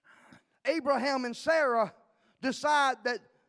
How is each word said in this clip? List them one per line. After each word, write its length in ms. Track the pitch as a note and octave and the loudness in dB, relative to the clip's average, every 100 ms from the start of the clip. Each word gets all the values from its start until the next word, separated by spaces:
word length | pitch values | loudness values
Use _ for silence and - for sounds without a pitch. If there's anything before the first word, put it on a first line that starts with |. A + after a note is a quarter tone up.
| _ - - - _ _ B3+ | _ -20 -20 -20 _ _ -4
Abraham 580 | D#4+ C4+ C4+ C4 C4+ | -2 0 0 0 -2
and 100 | B3 | -4
Sarah 600 | A#3 D4 D#4+ C#4+ A#3 G#3 - _ _ _ _ | -6 0 0 2 2 0 -4 _ _ _ _
decide 600 | C4+ B3 D4 D4 C#4 B3 | -4 -2 2 2 2 0
that 160 | A3+ A#3+ - _ | -4 -6 -8 _